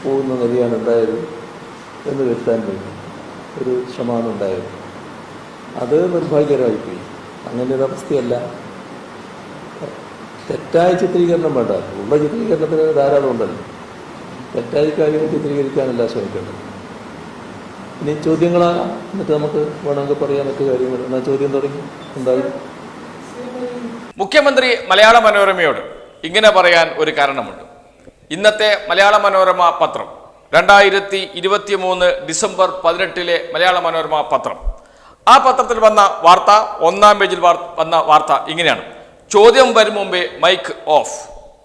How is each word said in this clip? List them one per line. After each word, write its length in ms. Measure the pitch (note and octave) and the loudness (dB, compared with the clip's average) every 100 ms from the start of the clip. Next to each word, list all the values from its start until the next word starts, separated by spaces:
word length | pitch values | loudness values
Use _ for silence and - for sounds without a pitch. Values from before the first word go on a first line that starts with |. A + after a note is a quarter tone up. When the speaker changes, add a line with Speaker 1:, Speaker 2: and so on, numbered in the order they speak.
Speaker 1:
പോകുന്ന 300 | C3+ C3+ C3 | -2 -2 -2
നിലയാണ് 400 | B2+ A#2+ B2 A#2+ | -2 0 0 0
ഉണ്ടായത് 640 | A2 A#2 A#2 A2 A2 E3 - - - - - - - D3 | 0 0 2 0 -2 -8 -12 -16 -18 -18 -18 -20 -12 -8
എന്ന് 160 | C3+ | -2
വരുത്താൻ 380 | B2+ A2+ - A2+ | -2 -2 -2 -2
വേണ്ടി 280 | G2+ F#2+ - - - - - - - - | -4 -8 -12 -14 -16 -16 -16 -18 -16 -8
ഒരു 220 | B2+ B2 B2+ - | -4 -4 -6 -8
ശ്രമമാണ് 300 | A#2+ A#2 A2+ | -4 -4 -4
ഉണ്ടായത്. 360 | G2+ G2 F#2 - - - - - - - - - - - - | -4 -4 -6 -8 -14 -16 -18 -18 -18 -18 -18 -18 -20 -14 -8
അത് 380 | B2 D3+ F3+ | -2 0 0
നിർഭാഗ്യകരമായിപ്പോയി. 840 | F3 D3 D3+ D3 C3+ A#2+ G#2+ F#2 F2+ - - - - - | -2 0 0 2 0 0 -2 -8 -12 -14 -18 -18 -16 -10
അങ്ങനെ 260 | A#2 B2+ | -6 -4
ഒരു 80 | C3 | -2
അവസ്ഥയല്ല. 520 | C3+ C3 - C#3 B2 A#2+ A#2+ - - - - - - - - - - - - - D3+ - - - - - - | -2 -4 -4 -2 -2 -4 -6 -12 -16 -18 -18 -18 -18 -18 -18 -18 -18 -18 -16 -14 -14 -14 -18 -18 -18 -18 -10
തെറ്റായ 420 | - - E3 F3 | -10 0 2 4
ചിത്രീകരണം 640 | F3+ G3 F3 E3+ E3+ D#3+ | 2 0 2 2 2 0
വേണ്ട, 160 | C3 A2 | 0 0
ഉള്ള 520 | F#2+ - G2 G2+ D3+ | -2 -4 -10 0 0
ചിത്രീകരണത്തിന് 720 | D3+ A#3 A3 D#3+ D#3 D#3+ D#3 | 0 -2 -2 -2 0 0 2
ധാരാളം 360 | D3 C#3 D3 C3+ | 2 2 2 0
ഉണ്ടല്ലോ. 340 | A#2 G#2 - - - - - - - - - - | -2 -4 -6 -14 -18 -18 -18 -18 -18 -18 -18 -10
തെറ്റായ 500 | - A#2+ D3 D3+ D3+ | -8 -4 0 0 0
കാര്യങ്ങൾ 220 | D3+ D3+ D#3 | 0 0 -2
ചിത്രീകരിക്കാനല്ല 800 | D3 D3+ C#3+ C3+ D3 C3 A#2+ A2+ | -2 -2 -2 -2 -2 -2 -2 -2
ശ്രമിക്കേണ്ടത്. 640 | A#2 G2 G2 F2 - - - - - - - - - - - - - - - | -4 -6 -8 -10 -14 -16 -16 -16 -18 -18 -18 -18 -18 -18 -18 -18 -18 -16 -10
ഇനി 220 | C#3+ D3+ | -6 -4
ചോദ്യങ്ങളാ, 500 | D#3+ D#3 E3+ E3+ F3 E3 - - - | -2 0 2 4 2 2 -4 -8 -10
എന്നിട്ട് 200 | G3 - | -8 -2
നമുക്ക് 560 | D3+ D3+ D3+ D3 - C#3+ | -2 0 -2 -4 -6 -4
വേണമെങ്കിൽ 260 | C#3+ C#3 | -4 -2
പറയാൻ 320 | D3 C#3+ C#3 C#3 | -2 0 -2 -4
മറ്റു 180 | C3+ | -4
കാര്യങ്ങൾ. 340 | C#3 B2 B2+ B2+ B2+ | -2 0 -2 -4 -4
എന്നാ 120 | C3 | -4
ചോദ്യം 340 | B2+ C#3 C#3 | -2 -2 0
തുടങ്ങി, 300 | C#3 C#3 C#3+ - - - C#3 | -2 -4 -8 -14 -16 -14 -6
എന്തായി? 260 | B2+ B2+ - - - - - - - - - A#3+ B3 B3 B3 B3 A#3 A#3 - - | 0 0 -2 -8 -14 -18 -18 -18 -18 -18 -16 -14 -12 -10 -10 -10 -12 -14 -16 -8
Speaker 2:
മുഖ്യമന്ത്രി 600 | - D4+ C#4 C4 B3+ A#3 F3 | 0 2 4 2 2 -2 2
മലയാള 300 | F#3+ A3 A#3 | 6 8 8
മനോരമയോട് 800 | A3 G#3 G3 F#3 D#3+ B2 - - - - | 6 4 4 2 0 0 -6 -16 -20 -14
ഇങ്ങനെ 260 | D#3+ F#3 G#3+ | -2 4 6
പറയാൻ 440 | F#3+ F3+ E3+ E3 D3 | 6 6 6 4 0
ഒരു 180 | D#3 D3+ | 0 2
കാരണമുണ്ട്. 480 | C#3+ C3+ G#2 F#2+ - - _ _ - _ _ | 0 0 -8 -12 -18 -20 _ _ -20 _ _
ഇന്നത്തെ 560 | D#3+ G#3 G#3+ G#3+ G3+ - | 2 2 4 0 0 0
മലയാള 260 | F3 G3+ G#3 | 4 6 6
മനോരമ 600 | G3+ F#3+ F#3 F3+ E3+ E3 | 4 4 4 4 2 2
പത്രം, 260 | D#3+ B2 G2+ - - _ _ | -2 -2 -10 -14 -20 _ _
രണ്ടായിരത്തി 720 | D3+ F3+ G3+ G3+ G3 G3 G3 F#3+ | 2 8 8 8 4 -2 -6 -6
ഇരുപത്തിമൂന്ന് 920 | - F#3 G3+ G3 G3 F#3 F3+ F3+ F3+ E3+ | -6 -2 -2 0 -2 0 2 2 0 -6
ഡിസംബർ 540 | D#3+ G#3 F#3 F#3 - | -4 -2 2 0 2
പതിനെട്ടിലെ 640 | E3+ F3 F#3 F3+ F3 E3 - | -2 0 -4 -4 -2 -2 -2
മലയാള 260 | D#3 F3+ F3+ | 0 2 2
മനോരമ 400 | E3+ D#3+ D#3 D3+ | 0 -2 -2 -2
പത്രം, 360 | C#3+ C3+ - F#2+ - - - _ - _ - | 0 -2 -2 -6 -8 -8 -20 _ -20 _ 6
ആ 100 | C4 | 6
പത്രത്തിൽ 420 | C4 B3+ B3 A3+ | 6 2 0 4
വന്ന 400 | A3 G#3+ G3 - | 4 6 4 4
വാർത്ത, 280 | E3 F#3 F#3+ G#3 A3 - | 6 6 6 4 4 0
ഒന്നാം 380 | D#3+ G3 G#3 G3+ | 0 6 6 6
പേജിൽ 220 | F#3+ F3+ | 0 2
വാർ-, 400 | F3 E3 - - | 2 2 -4 -4
വന്ന 160 | D#3+ E3 | 0 0
വാർത്ത 360 | D#3 D3+ D#3 C#3 - | 4 4 4 0 0
ഇങ്ങനെയാണ്: 340 | D#3+ E3 G#2 - - - - _ | 0 0 0 -4 -18 -20 -20 _
"ചോദ്യം 440 | G3 A3+ B3 B3+ | 8 8 8 6
വരും 200 | A3+ G#3+ | 4 2
മുമ്പേ 440 | G#3 F#3+ F3+ F3 - | 0 -4 -4 -4 0
മൈക്ക് 340 | E3+ F#3 - D3 - | 0 0 -4 -10 2
ഓഫ്." 420 | D3 A2 - - - - _ | 2 2 -10 -16 -20 -20 _